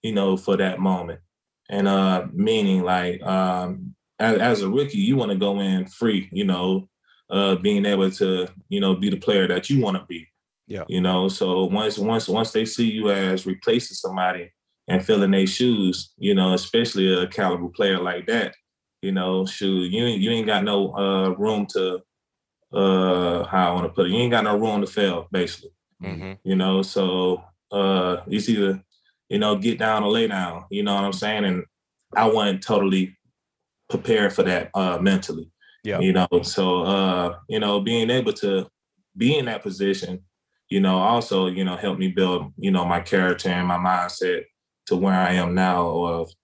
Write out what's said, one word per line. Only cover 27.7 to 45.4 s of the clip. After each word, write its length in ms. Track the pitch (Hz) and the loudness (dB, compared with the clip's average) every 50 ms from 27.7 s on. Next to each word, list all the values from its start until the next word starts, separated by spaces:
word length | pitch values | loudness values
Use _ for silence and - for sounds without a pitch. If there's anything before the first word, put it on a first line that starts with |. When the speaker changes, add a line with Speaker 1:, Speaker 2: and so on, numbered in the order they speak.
Speaker 1:
uh, 460 | 104 101 98 98 95 92 90 90 90 - - | -2 0 2 2 2 2 2 0 -2 -4 -4
it's 220 | 98 98 107 101 - | -4 -4 -2 2 2
either, 340 | 113 104 101 95 95 95 - _ _ _ _ _ _ _ _ _ | 2 2 2 2 0 -2 -6 _ _ _ _ _ _ _ _ _
you 100 | - 104 | -2 0
know, 180 | 107 107 104 | 0 0 0
get 220 | 98 98 117 113 - | 0 0 -2 0 0
down 240 | 113 110 110 107 104 | 0 0 0 0 0
or 60 | 101 | 0
lay 160 | 107 117 113 107 | 2 2 0 0
down, 360 | 101 95 92 85 82 85 - - | 0 -4 -4 -4 -6 -10 -12 -8
you 120 | 101 101 | -6 -4
know 120 | 104 101 101 | -2 0 0
what 100 | 101 98 | 0 0
I'm 80 | 101 | -2
saying? 320 | 95 92 110 107 107 107 104 | -4 -4 -4 -4 -2 0 0
And 200 | 95 90 90 - _ _ _ _ _ _ _ _ _ - | 0 -2 -2 -6 _ _ _ _ _ _ _ _ _ 0
I 100 | 104 113 | 2 2
wasn't 360 | 110 110 110 104 101 92 95 | 4 4 2 2 0 0 -2
totally 540 | - - 110 101 98 95 95 95 92 92 - _ _ _ _ _ _ _ _ _ _ _ _ _ _ _ | -2 0 2 2 2 2 2 2 0 -2 -6 _ _ _ _ _ _ _ _ _ _ _ _ _ _ _
prepared 420 | - - - - 113 107 104 98 | -6 -6 0 0 2 2 2 2
for 100 | 95 - 98 | 2 2 0
that, 260 | 95 90 87 87 - - | 2 0 -2 -4 -4 -2
uh, 240 | 98 95 92 90 82 | -2 0 0 0 2
mentally. 500 | 92 98 95 92 - - - 80 82 - _ _ _ _ _ _ | 2 2 2 2 -2 -6 -10 -10 -12 -16 _ _ _ _ _ _
Speaker 2:
Yeah. 180 | _ 104 98 87 | _ -4 -2 0
Speaker 1:
You 120 | 90 95 90 | 2 2 4
know, 140 | 92 90 - 87 87 | 2 2 2 2 0
so, 400 | 85 - - - 95 92 90 90 85 | 0 0 -2 -2 0 0 0 0 0
uh, 540 | 92 98 98 95 92 90 90 87 87 85 - - - | 0 0 2 2 2 0 0 -2 -4 -6 -8 -10 -6
you 120 | 107 110 | -4 -2
know, 200 | 107 104 101 101 | 0 0 0 0
being 280 | 98 113 117 117 113 113 | 0 0 0 0 0 2
able 220 | 123 131 120 110 104 | 0 0 0 -2 -4
to 340 | - - 101 98 95 92 - _ _ _ _ _ _ _ _ _ | -2 -2 0 0 0 -2 -6 _ _ _ _ _ _ _ _ _
be 200 | 95 117 131 156 | 0 2 2 2
in 80 | 147 127 | 2 0
that 160 | 117 110 101 | -4 -6 -6
position, 580 | - 104 92 90 98 98 95 - - 90 92 92 - _ _ _ _ _ _ _ _ _ | -8 -10 -4 -2 0 0 0 -2 -4 -8 -10 -12 -12 _ _ _ _ _ _ _ _ _
you 100 | 101 98 | 0 2
know, 160 | 98 95 92 92 | 2 4 4 2
also, 480 | 95 107 120 120 117 - 101 95 92 | 2 2 2 2 0 0 0 0 0
you 180 | 92 90 95 95 | 0 -2 -2 -2
know, 120 | 92 90 | -4 -4
helped 240 | 87 - 98 92 90 | -4 -4 -4 -4 -2
me 80 | 95 92 | -2 -2
build, 440 | 87 95 92 90 90 87 - - - | 0 2 0 2 0 -2 -4 -8 -12
you 140 | - - 98 | -4 -2 0
know, 140 | 95 90 87 | 0 2 2
my 140 | 85 85 85 | 0 -2 -2
character 500 | 82 - - 95 92 92 90 90 - 95 | -2 0 0 2 2 2 0 0 -2 -2
and 180 | 90 90 90 90 | -2 0 0 0
my 80 | 87 | 0
mindset 680 | 87 90 90 92 90 87 87 - - 92 90 90 85 - _ _ _ _ _ _ _ _ | 0 2 0 0 0 0 -4 -4 -4 -2 -2 -2 -2 -6 _ _ _ _ _ _ _ _
to 100 | - 95 | -2 -2
where 180 | 90 95 98 92 | 0 2 2 2
I 180 | 92 92 90 92 | 2 2 2 2
am 200 | 92 | 0